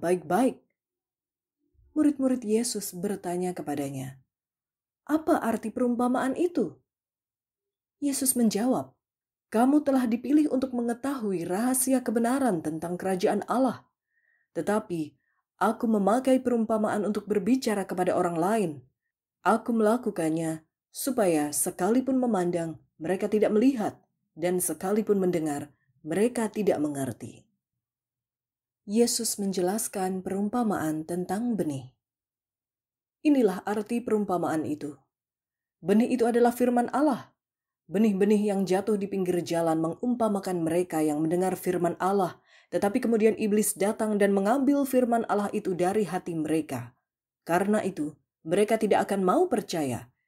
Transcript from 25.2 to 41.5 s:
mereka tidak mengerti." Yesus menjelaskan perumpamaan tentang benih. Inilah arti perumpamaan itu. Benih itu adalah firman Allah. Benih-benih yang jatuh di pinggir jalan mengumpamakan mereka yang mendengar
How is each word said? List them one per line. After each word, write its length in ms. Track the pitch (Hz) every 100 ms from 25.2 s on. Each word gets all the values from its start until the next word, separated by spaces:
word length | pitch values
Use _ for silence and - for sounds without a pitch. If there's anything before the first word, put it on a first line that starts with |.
| 185 175 156 143 151 _ _ _
mereka 480 | 151 175 226 240 220
tidak 240 | 214 196 -
mengerti." 720 | 151 139 131 107 120 - _ _ _ _ _ _ _ _ _ _ _ _ _ _
Yesus 560 | - 214 233 - 220 -
menjelaskan 800 | 196 190 180 214 - 202 185 190
perumpamaan 880 | 185 190 208 247 226 185 156 156 160
tentang 480 | 180 180 190 240 208
benih. 340 | 156 135 123 _ _ _ _ _ _ _ _ _ _ _ _ _
Inilah 400 | 302 277 214 185 -
arti 380 | 214 208 240
perumpamaan 580 | 240 214 202 175 156 156
itu. 320 | 143 147 160 143 _ _ _ _ _ _ _ _
Benih 320 | 170 208 240
itu 160 | 247 240
adalah 240 | 233 240
firman 400 | 240 247 240 240
Allah. 400 | - 302 202 - _ _ _ _ _ -
Benih-benih 580 | 175 226 190 202 214 208
yang 100 | 196 185
jatuh 260 | 185 -
di 140 | 208 196
pinggir 320 | 196 180 175
jalan 400 | 165 170 170 160
mengumpamakan 840 | 165 165 247 240 220 202 190 180
mereka 400 | 160 165 180 160
yang 160 | 156 147
mendengar 400 | 160 175 185